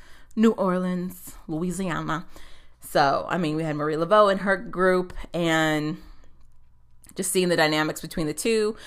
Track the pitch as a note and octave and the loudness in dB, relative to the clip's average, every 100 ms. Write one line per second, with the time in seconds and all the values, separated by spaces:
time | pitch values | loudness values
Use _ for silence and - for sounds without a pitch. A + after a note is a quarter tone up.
0 | - - - - A3 - F#3+ F3+ F3+ F3+ | -20 -20 -10 4 4 4 0 0 0 -4
1 | F3+ - - - - D#3 F3+ F3 F#3 D3+ | -6 -10 -16 -16 -8 -4 -4 -4 -4 -4
2 | D#3 D#3 - - - - - - - E3+ | -4 -6 -6 -14 -16 -16 -20 -20 -2 2
3 | C#3 C#3 - F3 D#3 D#3 D#3+ D3+ D3+ D#3 | 4 2 -2 -2 0 -2 -2 -2 -2 -2
4 | E3+ G#3+ G3+ F#3+ F#3+ F#3+ - F3 F#3 F#3 | 4 6 6 4 2 0 -2 2 4 4
5 | F3+ - - E3 E3+ D#3+ D#3 D3+ D3+ - | 0 -8 -8 -2 2 2 2 0 -2 -6
6 | - - - - - - - - - - | -12 -18 -20 -20 -20 -20 -20 -20 -20 -20
7 | - - G3 F#3+ F3+ E3+ D#3 D#3 D#3 D3+ | -18 -8 -2 2 2 4 4 4 0 -4
8 | D#3+ - D3+ D3+ A#3 A3 G#3+ A3+ | -8 -4 -4 -2 0 2 0 -4